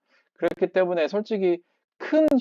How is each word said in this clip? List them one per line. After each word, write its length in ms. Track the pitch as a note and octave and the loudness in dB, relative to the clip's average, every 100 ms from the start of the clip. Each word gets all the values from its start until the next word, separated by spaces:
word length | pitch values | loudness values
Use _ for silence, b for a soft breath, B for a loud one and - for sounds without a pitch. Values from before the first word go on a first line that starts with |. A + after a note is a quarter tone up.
| _ _ _ | _ _ _
그렇기 400 | _ E3+ - F3+ | _ -6 -2 -2
때문에 360 | F#3 F#3 F3 D3+ | 0 0 0 -2
솔직히 540 | G3+ G#3+ G#3+ F#3 F3 - _ _ _ | -2 -4 -2 0 -2 -4 _ _ _
큰 280 | - D4+ D#4 C#4 | -2 2 2 2